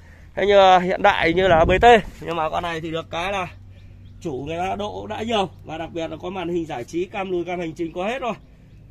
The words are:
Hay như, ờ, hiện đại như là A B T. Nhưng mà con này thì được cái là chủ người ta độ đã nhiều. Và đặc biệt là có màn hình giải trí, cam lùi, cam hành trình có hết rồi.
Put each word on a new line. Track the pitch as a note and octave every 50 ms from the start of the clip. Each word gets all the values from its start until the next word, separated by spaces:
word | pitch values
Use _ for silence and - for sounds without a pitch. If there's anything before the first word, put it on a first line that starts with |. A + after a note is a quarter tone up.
| - - - - - - -
Hay | - F#3 G3+
như, | G3+ G3+
ờ, | F#3+ F#3+ F#3 F3+
hiện | F3+ F3+ F#3 -
đại | F#3 G3+ F#3 G#2 C3+ E3 E3
như | F3+ F#3+ F#3+
là | E3+ D#3+
A | E3
B | E3+ F3+ F#3
T. | A3 A#3+ A#3+ G#3+ - - - -
Nhưng | D#3 D#3 E3
mà | E3+ D#3 D#3
con | D#3 E3+ E3+
này | F3 E3 D#3+
thì | D#3+ E3
được | D#3 D#3+ D#3+ -
cái | - E3 F3 F#3+
là | G3+ G3 F3+ E3+ - - - - - - - - - - - - - -
chủ | - E3+ C#3 B2+ C#3 D3
người | E3 E3+
ta | F3+ F#3+ G3
độ | G3+ G#3 G#3 F#3 F#3 G3+ G3+
đã | G#3+ G3+ A3
nhiều. | A3+ A#3 G#3 F#3+ - - - -
Và | - D3+ D#3+
đặc | E3 D#3+ -
biệt | E3+ E3 D#3
là | D#3+ D3+
có | E3+ F3+
màn | F#3+ G3 F3 E3+
hình | F3 F3 E3
giải | D3+ D3+ B2 A#2+
trí, | - - E3 F3+
cam | G3+ - G#3 F#3+ F#3+
lùi, | F#3 F3 E3+
cam | E3+ F3+ F3
hành | F3 D#3+ D#3
trình | - E3+ E3 D#3
có | F3+ F3+
hết | G#3 A#3+ C4+
rồi. | C4 A#3 G3+ - - - - - - - - - - -